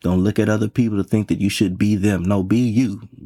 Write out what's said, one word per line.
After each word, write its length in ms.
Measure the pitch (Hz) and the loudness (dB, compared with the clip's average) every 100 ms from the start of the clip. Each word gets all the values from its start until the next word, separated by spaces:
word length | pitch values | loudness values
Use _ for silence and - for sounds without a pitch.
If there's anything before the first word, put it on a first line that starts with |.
Don't 220 | 87 92 | -2 0
look 160 | 101 104 | 2 2
at 100 | 107 | 0
other 200 | 107 110 | 0 0
people 300 | - 117 101 | 0 0 -2
to 40 | |
think 240 | 92 107 104 | 0 -2 0
that 140 | - | -2
you 80 | 98 | -2
should 280 | - 98 92 | 0 0 0
be 200 | 104 104 | 0 2
them. 260 | 104 92 | 0 0
No, 220 | 90 101 | 0 0
be 140 | 92 113 | 0 0
you. 500 | 123 107 120 98 110 - | 2 2 0 -4 -14 -14